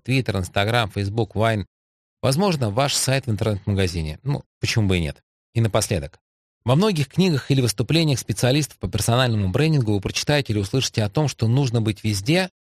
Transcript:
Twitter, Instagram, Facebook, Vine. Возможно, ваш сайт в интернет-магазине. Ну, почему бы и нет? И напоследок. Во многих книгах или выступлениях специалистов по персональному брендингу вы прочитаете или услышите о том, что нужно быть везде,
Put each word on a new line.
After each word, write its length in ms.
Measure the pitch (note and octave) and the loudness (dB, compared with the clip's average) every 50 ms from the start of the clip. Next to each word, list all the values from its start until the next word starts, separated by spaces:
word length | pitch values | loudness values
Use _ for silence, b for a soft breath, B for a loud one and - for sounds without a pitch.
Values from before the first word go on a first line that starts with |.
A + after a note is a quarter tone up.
| _ | _
Twitter, 340 | - G#2+ C3 A#2 - G#2 G2+ | -2 0 0 0 0 -2 -2
Instagram, 500 | F#2 - - G2+ G2+ G#2+ A#2 B2 A2+ F#2 | -4 -2 -2 -2 0 2 0 0 0 -2
Facebook, 460 | - G2+ G2+ G2+ G#2 A#2 A2 - - | -4 -4 -6 -4 -2 -2 -4 -2 -2
Vine. 300 | F#2+ A2 A2+ A2 G#2 F2+ - _ _ _ _ _ _ _ _ _ _ | 0 0 0 0 0 -4 -6 _ _ _ _ _ _ _ _ _ _
Возможно, 480 | - B2 C3+ D3+ G3+ G3 E3+ C#3 B2 G#2 | 0 0 2 2 2 2 2 0 0 -2
ваш 260 | G2 A#2+ C#3+ C3+ - | 0 0 0 0 0
сайт 300 | - - - C3+ C3+ - | -2 0 0 0 -2 0
в 60 | - | -2
интернет-магазине. 880 | A2 F#2+ A2 A2 G#2 F#2 - - G2+ G2 F#2+ F2 E2+ F2 D#2 D#2 D#2 - - | -2 -2 0 -2 -2 -2 -2 -2 0 0 0 0 0 -4 -4 -6 -8 -8 -6
Ну, 200 | C3+ C#3+ - - - _ _ | -4 -4 -4 -6 -12 _ _
почему 260 | - - - A#2 G#2 F#2+ | -4 -2 0 0 2 2
бы 100 | F#2+ F2+ | 2 2
и 40 | |
нет? 200 | E2 D2 C#2 - _ _ _ _ _ _ _ | 0 -2 -6 -10 _ _ _ _ _ _ _
И 60 | A#2 | 0
напоследок. 600 | A2+ G#2+ - A2+ G2 - F#2+ E2 C#2+ C#2+ - _ _ _ _ _ _ _ _ _ _ | 0 2 2 0 0 0 -2 -4 -4 -6 -12 _ _ _ _ _ _ _ _ _ _
Во 120 | A#2 B2+ | 0 2
многих 340 | D3+ G3+ A3 G3 D3+ C3+ - | 2 2 2 2 0 -2 -2
книгах 420 | - - F#3 F#3 D#3 B2+ - - | 0 0 2 2 2 0 0 0
или 80 | C#3 C3 | 0 2
выступлениях 600 | B2 A#2 - - A#2+ - D3 E3 E3 D3+ C#3 - | 2 0 0 -2 -2 0 0 2 2 2 0 -2
специалистов 580 | - - G#2+ - - A#2+ C3 D3+ D3 - - _ | -2 -4 -2 0 2 2 2 2 0 -4 -8 _
по 100 | - F#2 | -10 -6
персональному 640 | - G#2 - - A#2 B2+ C3 A#2 A2 G#2+ G2 F#2 | -4 -2 0 2 2 2 2 2 2 0 0 0
брендингу 420 | F2+ - D3 D#3+ D#3+ C#3+ A#2 G#2 | 2 2 2 2 2 2 2 2
вы 80 | G#2 G2+ | 0 0
прочитаете 540 | - - - - - - D3 D3 C3 - A2 | -2 -2 -4 -4 -2 0 0 0 0 0 -2
или 60 | G#2 | -2
услышите 440 | G2 - - C3+ B2 - - - G#2+ | -2 0 -2 -2 -2 -2 -2 -2 -2
о 60 | G2+ | -2
том, 180 | - D3+ D3+ C3+ | 0 0 -2 -2
что 220 | - - A#2 A2 | -2 0 0 2
нужно 320 | A#2+ C3+ C#3+ B2 A2+ A#2+ | 2 2 2 2 0 0
быть 240 | G#2+ G#2+ G#2 - - | 0 0 -2 -2 -2
везде, 440 | A2 G#2+ F#2+ G2 A2+ D#3+ F3+ F#3+ F3+ - _ | -4 -2 -2 0 0 0 2 0 -2 -6 _